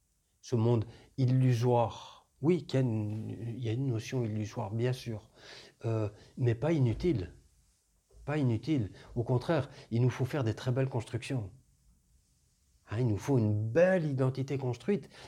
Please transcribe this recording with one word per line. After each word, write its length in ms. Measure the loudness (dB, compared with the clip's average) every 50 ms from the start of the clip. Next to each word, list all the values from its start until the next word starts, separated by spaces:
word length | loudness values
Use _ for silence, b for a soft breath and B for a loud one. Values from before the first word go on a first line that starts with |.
| _ _ _ _ _ _ _ _
Ce 120 | -6 -2 0
monde 300 | 2 4 4 4 2 2 B B B B B B
illusoire. 1120 | 0 2 2 4 4 4 4 4 4 2 4 4 4 2 0 -2 -8 -16 -20 -20 -20 _ _ _ -2
Oui, 240 | 0 2 2 0 0
qu'il 140 | -2 0 0
y 20 |
a 40 | 2
une, 440 | 2 0 -2 -2 -4 -4 -6 -8 -8
il 340 | -8 -8 -8 -8 -8 -6 -4
y 60 | -4
a 20 |
une 140 | -2 -2 -2
notion 360 | -2 -2 -2 -4 -4 -4 -2
illusoire, 480 | -2 -2 -2 -4 -4 -6 -6 -6 -6 -4
bien 220 | -2 0 0 0
sûr, 380 | -2 -2 -6 -8 -8 -10 -10 -16 B B B B B B B B B B -4
euh, 240 | -2 0 0 -2 -2 -4 B B B B
mais 180 | B 0 0 0
pas 180 | 2 0 0
inutile. 600 | 2 2 2 2 0 0 0 0 0 0 -4 -8 -12 -18 -20 _ _ _ _ _ _ _ _ _ _ _ _ _ -20 -12 -6
Pas 100 | -4 -2
inutile. 560 | 0 2 2 0 0 0 0 0 0 0 -2 -6 B B B B
Au 80 | -4
contraire, 480 | -2 0 0 0 2 2 0 0 0 -2 B B B B
il 120 | 0 2
nous 80 | 2 2
faut 160 | 2 0 -2
faire 180 | -2 -2 0 0
des 100 | 0 -2
très 180 | -2 -2 -2
belles 180 | 0 0 0 0
constructions. 600 | -2 -4 -4 -4 -6 -6 -6 -4 -4 -4 -6 -8 -12 -18 _ _ _ _ _ _ _ _ _ _ _ _ _ _ _ _ _ _ _ _ _ _ _ _ _ -6
Hein, 80 | -2 0
il 80 | 2
nous 100 | 2 2
faut 220 | 0 0 2 4 4
une 160 | 4 4 2
belle 500 | 0 0 0 4 4 6 6 4 2 2
identité 540 | 0 0 0 0 0 0 -2 -4 -4 -4 -4
construite. 500 | -2 -4 -4 -4 -2 -2 -2 -2 -4 -8 B B B